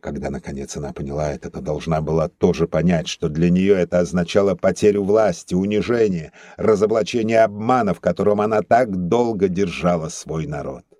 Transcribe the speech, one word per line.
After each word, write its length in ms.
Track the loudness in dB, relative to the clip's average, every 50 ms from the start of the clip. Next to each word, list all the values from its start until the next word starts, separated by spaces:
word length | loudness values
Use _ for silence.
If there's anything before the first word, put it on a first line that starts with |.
Когда, 300 | -10 -8 -8 -8 -8 -8
наконец, 460 | -8 -8 -10 -10 -10 -10 -10 -10 -10
она 160 | -10 -10 -10 -10
поняла 400 | -10 -10 -8 -6 -4 -4 -4 -6
это, 180 | -6 -10 -12
то 100 | -12 -10
должна 400 | -8 -6 -6 -6 -4 -2 -2 -2
была 280 | -2 0 0 0 0 -2
тоже 380 | _ _ 0 0 2 2 -2
понять, 420 | -2 0 0 2 2 2 0 -2 -4
что 200 | -8 -6 -6 -4
для 220 | -2 0 2 2
неё 260 | 2 2 4 4 4
это 240 | 4 2 0 2 0
означало 540 | 0 0 0 -4 -2 2 2 2 2 2 0
потерю 500 | 2 0 -2 0 4 4 4 4 4 2
власти, 500 | 2 2 4 4 2 0 -4 -8 -4 -2
унижение, 800 | -2 0 0 0 0 0 0 2 2 2 2 0 -2 -6 -10 _ -20 -20 -20 -12
разоблачение 880 | -2 2 2 4 4 4 2 2 0 0 0 -2 -2 0 2 4 4 4
обмана, 500 | 4 2 -4 0 0 2 2 2 0 -2
в 80 | -2
котором 400 | -2 -2 -2 0 2 0 2 2
она 220 | 0 0 0 0 2
так 460 | _ 4 2 4 2 -2 -4 -2 0
долго 400 | 2 2 2 0 0 0 0 0
держала 600 | 2 0 -2 -2 -2 -2 0 0 0 0 -2 -6
свой 380 | -10 -12 -12 -8 -6 -6 -6
народ. 380 | -6 -8 -8 -8 -10 -12 -14 -18 _ _ _